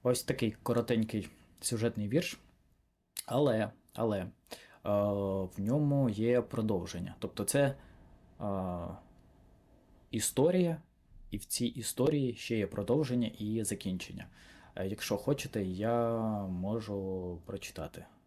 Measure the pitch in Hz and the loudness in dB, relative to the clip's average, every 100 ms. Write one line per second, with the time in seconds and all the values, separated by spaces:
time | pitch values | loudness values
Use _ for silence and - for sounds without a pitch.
0 | 123 123 - 127 113 110 - 120 117 117 | 2 0 0 0 0 0 0 2 4 2
1 | 110 107 92 - - - - 117 117 113 | 2 0 -4 -12 -20 -8 -4 0 0 0
2 | 104 135 - - - _ _ _ _ _ | 0 0 0 -8 -16 _ _ _ _ _
3 | _ - - 120 147 110 110 - _ - | _ -14 -2 2 4 4 0 -4 _ -2
4 | 113 101 92 - _ - - - - 104 | 0 0 -2 -10 _ -18 -18 -10 0 2
5 | 101 101 98 95 92 - 101 139 147 139 | 4 2 0 0 -2 -2 0 2 4 4
6 | 131 101 113 123 120 110 110 98 87 87 | 2 2 4 4 2 -2 0 0 -2 -6
7 | 92 - - - - 139 139 139 - - | -8 -8 -10 -4 0 4 2 0 -12 -20
8 | - - - - 101 98 92 90 85 95 | -20 -20 -20 -8 -4 -2 -2 -4 -6 -10
9 | - - - - - - _ - _ - | -16 -20 -20 -20 -20 -20 _ -20 _ -20
10 | - 113 - - 151 185 175 160 - _ | -6 -2 0 4 6 6 4 0 -8 _
11 | _ - - 101 - - 120 - 113 - | _ -20 -10 -10 -6 -2 -2 -2 -6 0
12 | 123 147 131 107 - 113 98 - 98 143 | 2 2 0 -4 -2 0 0 -2 2 2
13 | 127 123 113 - 104 110 107 101 98 92 | 2 0 -2 -4 -4 -2 -2 -4 -4 -4
14 | - 85 - - - - - - 95 98 | -6 -12 -16 -20 -20 -20 -14 -6 -6 -4
15 | - 101 - 143 - 113 95 92 110 117 | -2 -2 0 0 -2 -2 -2 0 0 2
16 | 117 117 113 107 95 90 92 113 107 101 | 2 0 0 -2 -2 -4 -2 -4 -2 -4
17 | 95 92 90 85 - 98 - - 76 - | -4 -4 -6 -8 -8 -10 -10 -10 -10 -10
18 | 80 - | -18 -20